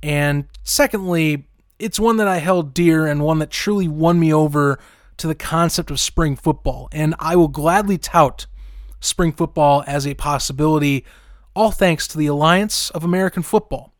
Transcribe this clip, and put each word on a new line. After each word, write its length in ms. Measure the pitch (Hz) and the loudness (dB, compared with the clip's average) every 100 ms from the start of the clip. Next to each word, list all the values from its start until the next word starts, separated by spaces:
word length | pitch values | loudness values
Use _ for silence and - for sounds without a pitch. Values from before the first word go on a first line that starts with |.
And 440 | 151 147 147 143 143 - | -2 -2 0 -2 -6 -14
secondly, 840 | - - 285 208 185 170 156 147 - _ _ _ | -8 -2 0 -2 -2 0 0 -2 -8 _ _ _
it's 200 | 214 - | -8 -2
one 160 | 220 226 | 0 2
that 140 | 202 | 0
I 80 | 180 | 0
held 360 | 160 185 151 | 0 0 0
dear 320 | 135 175 160 156 | 2 4 4 2
and 160 | 147 | 0
one 180 | 147 160 | 0 0
that 100 | 151 | -2
truly 400 | - - 208 175 | -4 -2 0 -2
won 320 | 151 165 175 | 0 2 4
me 120 | 160 | 4
over 460 | 156 156 147 143 135 - _ _ - | 4 4 2 0 -2 -8 _ _ -10
to 100 | 160 | -6
the 80 | 156 | -6
concept 560 | - 165 170 - 165 | -4 0 0 0 -4
of 80 | - | -4
spring 380 | - - 160 135 | -4 0 0 0
football. 500 | 165 151 - 127 - | -2 -2 -4 -6 -10
And 200 | 151 156 160 | -2 -2 -2
I 160 | 156 175 | 0 4
will 140 | 160 | 2
gladly 480 | 139 151 185 202 185 | 2 2 2 0 -4
tout 480 | - 175 143 - - - - - - - | 0 2 2 0 -16 -18 -20 -18 -18 -10
spring 320 | - - 170 | -8 -2 -2
football 500 | - 165 - 147 143 143 | 0 -4 2 4 2 0
as 220 | 143 139 | -4 -4
a 60 | |
possibility, 920 | 139 151 143 - 135 156 156 143 135 - - - - _ | -4 -2 -2 -4 0 2 2 2 0 -4 -20 -20 -20 _
all 180 | - 214 | 0 0
thanks 360 | - 190 160 - | 2 2 2 -4
to 100 | 156 | -2
the 100 | 147 | -2
Alliance 600 | 143 156 180 214 - - | 2 2 2 0 -4 -6
of 120 | - | -4
American 400 | 165 180 190 185 | -2 0 0 -2
Football. 500 | 160 214 - 127 117 | -2 -2 -2 -10 -10